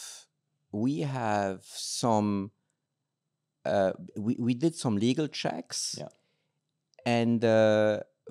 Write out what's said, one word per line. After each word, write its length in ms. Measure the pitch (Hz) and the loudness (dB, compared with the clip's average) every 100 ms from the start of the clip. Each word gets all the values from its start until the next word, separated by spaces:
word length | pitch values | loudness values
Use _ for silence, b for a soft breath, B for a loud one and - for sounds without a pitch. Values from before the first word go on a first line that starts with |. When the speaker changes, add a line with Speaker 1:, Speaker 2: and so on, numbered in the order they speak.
| - - - _ _ _ _ | -18 -20 -20 _ _ _ _
Speaker 1:
we 300 | 104 127 160 | -4 -2 -2
have 640 | 147 131 110 104 98 95 | -4 -4 -2 0 -2 -4
some, 880 | - - - - 123 107 104 101 98 _ _ _ _ _ _ _ _ _ _ _ | -12 -12 -10 -2 2 2 2 -2 -6 _ _ _ _ _ _ _ _ _ _ _
uh, 280 | - 101 95 - 90 107 | -4 0 0 -2 -12 -8
we, 200 | 107 - | -4 -2
we 160 | 120 | -2
did 220 | 123 165 - | 0 -2 -2
some 200 | 127 101 | -2 0
legal 300 | 117 160 151 | 0 0 -4
checks. 720 | - 156 - - - - - | -6 -6 -8 -10 -8 -8 -10
Speaker 2:
Yeah. 100 | - _ _ _ _ _ _ _ _ - | -14 _ _ _ _ _ _ _ _ 0
Speaker 1:
And, 400 | 120 120 117 117 | 2 4 2 2
uh, 560 | 113 110 107 107 107 104 - _ - | 4 6 6 6 4 0 -6 _ -20